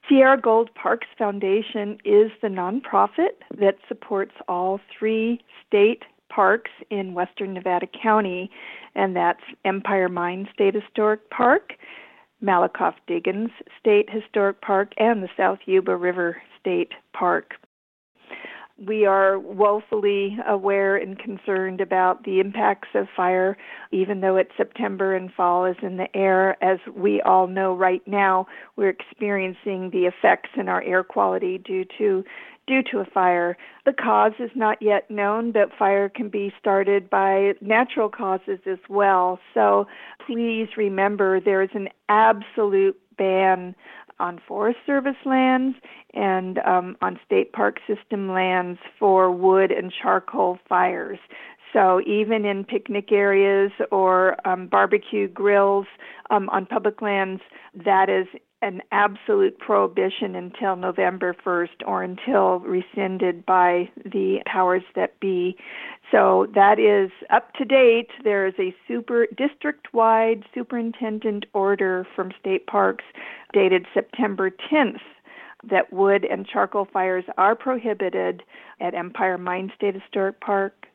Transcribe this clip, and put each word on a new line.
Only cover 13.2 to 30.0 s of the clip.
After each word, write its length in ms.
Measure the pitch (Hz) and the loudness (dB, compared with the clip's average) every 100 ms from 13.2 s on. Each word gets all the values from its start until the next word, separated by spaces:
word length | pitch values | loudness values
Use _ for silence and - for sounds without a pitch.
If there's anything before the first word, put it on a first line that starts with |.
| 170 196 226 - - - | -4 -4 -6 -10 -20 -4
State 300 | 226 208 208 | 2 2 2
Historic 500 | 214 208 214 196 196 | -6 -6 -2 -2 -2
Park, 320 | - 196 202 - | -2 -2 -2 0
and 260 | 220 226 | 0 0
the 60 | 180 - | -4 -2
South 220 | 190 190 - | -2 -2 0
Yuba 300 | 190 185 185 | 0 2 -2
River 460 | 180 180 170 175 - - | -2 -2 -4 -6 -18 -10
State 320 | 190 175 175 - _ | -4 -4 -4 -10 _
Park. 400 | - 180 170 - - _ _ _ _ _ _ _ - - - - _ 196 | -4 -2 -2 -4 -20 _ _ _ _ _ _ _ -18 -18 -20 -20 _ -6
We 180 | 214 202 | 2 4
are 320 | 196 196 196 | 4 4 2
woefully 1000 | 190 196 208 208 - 214 202 202 196 208 - | -6 0 2 2 -2 -2 0 0 -2 -4 -4
aware 480 | 202 196 196 196 196 | -2 0 0 2 0
and 240 | 190 190 | -4 -10
concerned 640 | 220 196 - 190 190 185 | -12 -10 -4 -4 -4 -6
about 420 | 190 190 185 185 | -2 2 2 0
the 160 | - 190 | -2 -2
impacts 480 | 196 208 214 196 - 208 | -2 0 -2 -2 -6 -6
of 120 | 196 | -6
fire, 440 | - 180 185 185 202 - - - | -4 -2 0 -2 -4 -14 -20 -8
even 300 | 185 190 202 | -4 -2 -2
though 160 | 190 190 | 0 0
it's 160 | 185 - | 0 -4
September 580 | - - 214 190 190 | -6 -4 -6 -2 -2
and 200 | 190 185 | -2 -6
fall 320 | - 180 175 185 | -2 0 2 0
is 100 | 180 | -4
in 160 | 196 185 | -8 -8
the 100 | 185 202 | -6 0
air. 400 | 196 185 190 - | 2 4 2 0
As 160 | 180 190 - - | 0 0 -4 -2
we 260 | 196 202 | 0 0
all 240 | - 185 185 | 4 4 2
know 260 | 185 190 | 0 -2
right 280 | 180 185 185 196 | 0 0 0 -2
now, 400 | 202 196 185 190 - - - | 0 2 2 -2 -14 -18 -2
we're 100 | 196 | -2
experiencing 1000 | 180 - - 208 202 185 180 208 190 185 | -2 -12 -8 -4 -2 -4 -6 -8 -6 -4
the 140 | 175 | 0